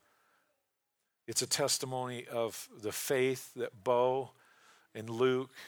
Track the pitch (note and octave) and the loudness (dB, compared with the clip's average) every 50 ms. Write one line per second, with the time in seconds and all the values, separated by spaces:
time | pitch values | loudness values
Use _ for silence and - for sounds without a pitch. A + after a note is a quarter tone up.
0 | _ _ _ _ _ _ _ _ _ _ _ _ _ _ _ _ _ _ _ _ | _ _ _ _ _ _ _ _ _ _ _ _ _ _ _ _ _ _ _ _
1 | _ _ _ _ _ - A2+ - B2+ - - - C#3+ B2+ - - C#3 C3 C3 B2+ | _ _ _ _ _ -4 -2 -2 0 0 2 2 2 2 0 0 -2 -4 -4 -4
2 | B2+ B2 B2 A#2+ B2 - B2 A#2 A#2 G#2+ G2 - - - G#3+ C3+ G#2 G#2+ - - | -4 -4 -6 -8 -8 -4 -2 -2 -2 -2 -2 -8 -14 -14 -12 -8 -6 -6 -4 -4
3 | - - C#3+ B2+ B2+ C3+ C3 B2+ - - - B2+ A#2 B2 - G#2 - C3 A#2+ A#2+ | 0 2 4 4 4 4 2 0 -6 -12 -8 -6 -6 -6 -6 -4 0 2 4 4
4 | B2 B2+ B2+ C3+ B2+ - - _ _ _ _ _ - - - _ _ _ - A2+ | 4 4 2 0 -2 -6 -12 _ _ _ _ _ -20 -20 -20 _ _ _ -12 -10
5 | A2 A#2 A2+ A#2 B2+ B2+ B2+ B2+ C3+ C3 - - - | -8 -4 0 2 4 4 4 2 0 -4 -10 -18 -18